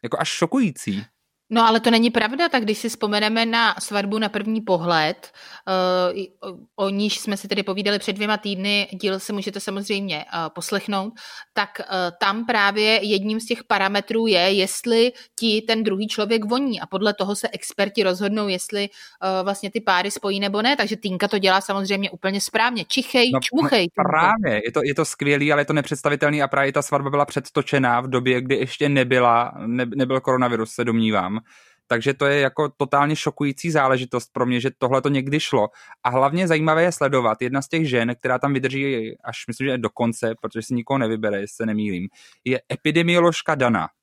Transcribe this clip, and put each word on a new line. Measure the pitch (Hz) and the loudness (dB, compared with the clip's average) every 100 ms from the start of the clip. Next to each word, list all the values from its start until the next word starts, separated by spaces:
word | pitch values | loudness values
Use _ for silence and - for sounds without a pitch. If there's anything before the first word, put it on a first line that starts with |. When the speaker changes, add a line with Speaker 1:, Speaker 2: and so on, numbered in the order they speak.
Speaker 1:
Jako | 120 156 | -4 -4
až | 156 | -2
šokující. | - 165 277 220 - - 98 113 _ _ _ _ | -2 0 2 0 -2 -6 -6 -6 _ _ _ _
Speaker 2:
No | 220 226 | 2 4
ale | 226 | 4
to | 233 | 4
není | 226 233 | 4 4
pravda, | 233 214 269 339 | 2 0 0 0
tak | 262 | 0
když | 214 214 | 0 -2
si | 233 | -4
vzpomeneme | - 214 208 214 226 226 | -4 -2 0 0 0 0
na | 233 226 - | 2 2 0
svatbu | - 202 202 214 | -4 -4 -2 -2
na | 214 | -2
první | 208 208 220 | -4 -4 -4
pohled, | 214 180 170 165 156 - - - - - - | 0 0 2 2 2 -4 -12 -20 -20 -16 -4
eh, | 190 185 180 180 | 0 2 2 0
i | 180 185 _ | -2 -8 _
o, | 196 180 - - | -16 -16 -20 -4
o | 196 | -2
níž | 196 208 - | 0 -2 -2
jsme | - 196 | -6 -6
si | 196 | -4
tedy | 202 | -4
povídali | 196 190 202 202 | -4 -2 -2 -2
před | 208 | -4
dvěma | 202 208 208 | -4 -2 -2
týdny, | 208 190 196 208 202 | -4 -6 0 0 -2
díl | 185 196 190 | -4 -4 -4
si | - | -6
můžete | 202 196 196 | -6 -6 -8
samozřejmě, | 202 196 196 202 202 151 | -8 -8 -4 -4 -4 -8
eh, | - 170 160 | -8 -6 -6
poslechnout, | 175 170 202 196 202 196 - - - - | -8 -4 -4 -2 -4 -4 -10 -20 -20 -8
tak, | - 202 - | -4 -4 -6
eh, | - 190 175 170 | -6 -4 -4 0
tam | 202 208 226 | 0 0 0
právě | 226 202 202 214 220 208 | 2 2 4 4 2 2
jedním | 202 202 214 | 0 0 -4
z | 226 | -4
těch | 240 | -6
parametrů | - 208 196 202 202 226 226 | 0 0 2 0 0 0 4
je, | 185 | 4
jestli | 180 196 190 - 240 226 240 247 - - | 4 4 0 -2 0 4 4 0 -16 -4
ti | 226 214 | 0 0
ten | 220 226 | 0 0
druhý | 214 190 214 | 0 -2 -4
člověk | - 214 226 | -4 0 0
voní | 208 247 277 208 | 0 -2 -2 -4
a | - | -6
podle | 190 214 | -2 0
toho | 208 190 202 | 0 -4 -2
se | - | -4
experti | - - - 202 220 | -8 -12 -4 -2 2
rozhodnou, | 202 180 202 214 208 | 0 0 -2 -2 -2
jestli, | 185 - 208 | -4 -4 -6
eh, | 202 - - _ 190 190 | -6 -8 -20 _ -4 -2
vlastně | 185 196 202 | -2 -4 -4
ty | 226 | -4
páry | 214 180 185 | 0 0 0
spojí | - 202 196 | -4 -4 -2
nebo | 202 202 | -2 0
ne, | 226 285 | 0 2
takže | 220 220 | 0 -2
Týnka | 202 185 196 | -4 -2 0
to | 208 | 2
dělá | 190 190 | 4 2
samozřejmě | 196 196 190 202 202 | 2 -4 -2 -2 -4
úplně | 180 190 196 | -4 -4 -2
správně. | - 220 233 233 | -2 0 0 0
Čichej, | 170 - 247 262 240 | -4 -4 0 2 2
Speaker 1:
No, | 254 | 2
Speaker 2:
čmuchej, | - 247 302 247 | 0 0 2 2
Speaker 1:
no | 175 - | 2 0
Speaker 2:
Týnko. | 147 | 0
Speaker 1:
právě, | 156 175 226 180 107 | 4 4 2 2 0
je | 113 | 0
to, | 151 | 0
je | 143 | 0
to | 139 | 0
skvělý, | 156 - 143 143 143 | -2 -2 2 2 4
ale | 147 | 2
je | 147 | 2
to | |
nepředstavitelný | 151 139 147 147 143 147 147 | 0 0 -2 0 2 2 2
a | 135 | 0
právě | 139 139 | 2 2
ta | 143 | 0
svatba | 139 143 139 | 0 0 0
byla | 143 | 0
předtočená | 143 - - - 135 143 131 120 | 0 -2 -2 -4 0 2 4 2
v | 131 | 2
době, | 127 123 127 | 0 2 0
kdy | 127 135 | 2 0
ještě | 131 - 147 | -2 0 2
nebyla, | 139 127 127 123 117 120 - 110 | 2 4 4 6 4 2 -4 -4
ne-, | 123 123 | -2 -2
nebyl | 123 127 131 | -2 0 0
koronavirus, | 131 127 123 117 110 | 2 2 2 0 -4
se | - | -4
domnívám. | 120 113 110 104 90 107 _ - _ _ _ | 0 2 2 0 -2 -6 _ -20 _ _ _
Takže | 117 123 | -2 0
to | 139 143 | 0 2
je | 143 | 2
jako | 135 - 147 _ | 2 0 -4 _
totálně | 139 143 143 156 | 0 2 2 0
šokující | - - 147 135 170 | -2 -2 -4 -2 -2
záležitost | 156 135 131 127 123 - | 2 4 2 0 -6 -6
pro | - 123 | -4 0
mě, | 123 | 0
že | 127 - | -2 -2
tohle | 127 131 | 0 2
to | 139 | 2
někdy | 139 131 147 | -2 0 -2
šlo. | - 131 104 - - - | 0 0 0 -4 -20 -6
A | 123 | -2
hlavně | 127 139 165 185 | 2 2 2 2
zajímavé | 160 156 156 | 2 4 4
je | 175 | 2
sledovat, | 160 139 139 117 110 | 2 2 2 2 0
jedna | 123 135 | 0 -2
z | 139 | -2
těch | 165 156 | -2 2
žen, | 123 117 123 | 2 0 -2
která | 131 127 | -2 0
tam | 143 | 0
vydrží | 139 131 135 139 127 110 117 | 0 -2 -2 -2 -2 -6 -10
až, | - 117 - | -14 -14 -12
myslím, | 117 135 | -6 -4
že | 127 | -2
do | 110 | -4
konce, | - 117 113 113 113 | 0 -2 0 -4 -4
protože | 107 113 | -8 -8
si | 110 | -4
nikoho | 123 113 135 | -4 -2 -2
nevybere, | 113 110 110 101 | 0 0 -2 -2
jestli | 101 - | -6 -6
se | 110 | -4
nemýlím, | 107 104 90 98 _ - _ | -2 -2 -4 -8 _ -20 _
je | 123 127 _ | -4 -4 _
epidemioložka | - 156 156 170 175 170 165 - | -4 0 0 2 4 4 2 -2
Dana. | 151 123 107 80 _ | 0 2 2 -2 _